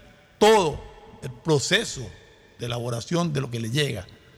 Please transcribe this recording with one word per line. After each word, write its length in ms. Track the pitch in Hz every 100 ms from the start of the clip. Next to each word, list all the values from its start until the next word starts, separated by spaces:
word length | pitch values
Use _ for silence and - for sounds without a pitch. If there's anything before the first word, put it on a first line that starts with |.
| - - _ _
todo 400 | 208 220 160 - - - - -
el 80 | 123
proceso 760 | - 160 147 - 190 220 139 104 - - _ _ -
de 60 | 123
elaboración 640 | 120 120 117 - 165 170
de 80 | 143
lo 80 | 131
que 100 | 117
le 100 | 113
llega 340 | 139 139 101 - - -